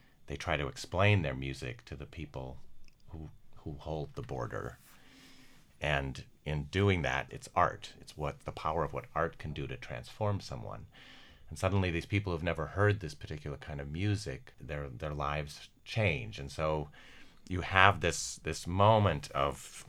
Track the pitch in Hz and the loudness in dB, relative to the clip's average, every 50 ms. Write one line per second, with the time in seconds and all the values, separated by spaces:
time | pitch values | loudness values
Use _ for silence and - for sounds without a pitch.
0 | - - - - - - 73 71 - 90 80 73 73 65 - - - - - 87 | -20 -20 -20 -16 -10 -8 -8 -4 0 0 0 0 0 -2 -4 -8 -8 -2 2 6
1 | 101 104 104 95 80 69 65 65 67 67 65 - 67 64 60 - - - - 71 | 6 8 8 6 4 2 -2 -2 -4 -4 -6 -6 -8 -8 -10 -10 -12 -12 -12 -10
2 | 71 - - 82 73 73 - 67 64 65 67 - - - - - - - - - | -12 -12 -10 -10 -10 -8 -8 -8 -8 -8 -10 -10 -10 -10 -10 -12 -12 -14 -16 -18
3 | - - - 80 78 76 - - - - - - - 82 73 69 - 78 78 78 | -16 -14 -12 -10 -10 -12 -14 -16 -16 -16 -16 -12 -10 -10 -10 -8 -6 -4 -4 -4
4 | 73 - - - 60 - 65 64 58 - - 50 50 58 - - - - - - | -4 -6 -8 -8 -8 -6 -6 -4 -4 -4 -4 -6 -6 -8 -10 -12 -18 -20 -20 -20
5 | - - - - - - - - - - - - - - - - 71 73 73 69 | -20 -20 -20 -20 -20 -20 -20 -20 -20 -20 -20 -20 -20 -20 -10 -4 0 0 2 2
6 | 69 67 65 - - - - - - 73 76 76 73 73 - 95 101 101 95 85 | 0 -2 -4 -8 -12 -16 -18 -8 -4 -2 -2 -2 -2 0 2 4 6 6 4 4
7 | 73 64 65 67 67 - - - - - - 90 87 - - - - - - - | 2 2 0 0 -2 -4 -8 -14 -12 -2 2 4 4 4 2 -2 -10 -14 -16 -16
8 | - - - 78 76 71 69 - - 76 76 - - 80 78 82 76 73 - 67 | -18 -14 -6 -4 -4 -4 -4 -6 -8 -10 -8 -4 -2 -2 0 0 0 0 -2 -6
9 | - - - 80 82 82 - - - 80 73 76 69 64 65 - - - 67 60 | -8 -4 -2 0 0 0 -2 -6 -8 -8 -6 -6 -6 -6 -8 -8 -10 -10 -10 -10
10 | 62 - - - 107 104 101 95 - - 69 62 55 50 52 - - - - - | -10 -10 -6 -2 0 0 0 -2 -4 -6 -8 -8 -8 -10 -10 -12 -14 -16 -18 -20
11 | - - - - - - - - - - 80 - - 92 98 98 92 90 85 85 | -20 -20 -20 -20 -20 -20 -20 -18 -16 -14 -2 0 2 2 4 4 4 2 2 0
12 | - - - 98 98 92 85 78 82 90 82 80 78 76 - 95 101 104 104 104 | 0 0 0 0 2 0 0 0 0 0 0 0 -2 -2 2 4 4 4 4 2
13 | 87 73 - - - - 80 73 - 73 69 - - - 76 71 71 73 76 85 | -2 -6 -8 -8 -8 -8 -8 -8 -6 -8 -8 -8 -8 -8 -8 -6 -6 -6 -4 0
14 | 98 104 101 95 - - 64 65 - - - - 67 64 76 73 71 67 60 - | 0 2 0 0 -2 -6 -8 -10 -12 -16 -16 -12 -10 -6 -6 -6 -6 -6 -6 -6
15 | 80 76 73 73 71 71 73 76 76 73 - - - - _ - - - - 110 | -6 -4 -2 -2 -2 0 0 -2 -4 -6 -10 -14 -16 -18 _ -18 -12 -4 0 2
16 | 107 90 78 65 55 - - - 69 69 - - 78 78 78 76 73 73 - - | 4 4 2 2 -2 -6 -8 -8 -8 -8 -4 0 0 2 2 0 -2 -6 -10 -16
17 | - - - - - - - - - - 90 90 78 - 95 95 95 101 98 80 | -20 -20 -18 -18 -18 -18 -20 -16 -8 -4 -4 -2 0 4 8 10 10 10 10 6
18 | 82 85 80 - - - - - - 82 78 - - 87 90 98 101 107 113 107 | 2 0 0 0 -4 -6 -8 -6 -4 -4 -4 -4 -4 0 4 6 8 8 10 8
19 | 104 92 78 73 73 - - 67 69 71 65 - - - - - - | 8 6 4 2 -2 -2 0 2 2 2 0 -4 -10 -14 -16 -16 -14